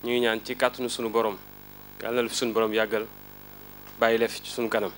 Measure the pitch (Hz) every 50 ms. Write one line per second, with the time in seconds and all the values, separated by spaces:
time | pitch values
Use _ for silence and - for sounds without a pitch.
0 | - 120 120 123 120 117 110 110 - - 127 - 131 123 - - 127 120 - -
1 | 120 113 107 117 110 110 98 95 - - - - - - - - - - - -
2 | - 113 120 123 120 113 - - 131 117 107 113 113 110 107 110 110 107 110 107
3 | 110 - - - - - - - - - - - - - - - - - - -
4 | 117 113 113 110 117 110 - - - - - - 120 110 107 113 104 92 82